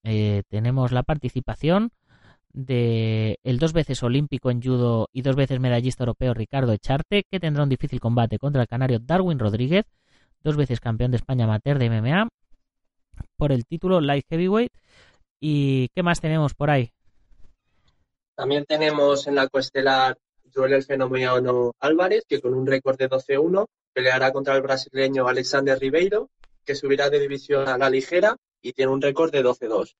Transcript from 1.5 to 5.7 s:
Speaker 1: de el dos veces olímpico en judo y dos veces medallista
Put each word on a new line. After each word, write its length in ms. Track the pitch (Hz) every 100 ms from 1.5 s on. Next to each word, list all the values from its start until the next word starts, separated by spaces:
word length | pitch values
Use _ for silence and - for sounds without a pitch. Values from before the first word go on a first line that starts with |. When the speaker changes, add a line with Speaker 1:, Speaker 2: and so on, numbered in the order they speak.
| 110 151 185 233 _ _ _ - _ _
Speaker 1:
de 840 | 135 131 123 117 113 113 110 110 -
el 140 | - 123
dos 140 | 160
veces 300 | 160 147 131
olímpico 480 | 120 131 147 135 127
en 120 | 120
judo 460 | 127 123 120 113 107
y 100 | 131
dos 140 | 127 135
veces 240 | 135 127
medallista 420 | 127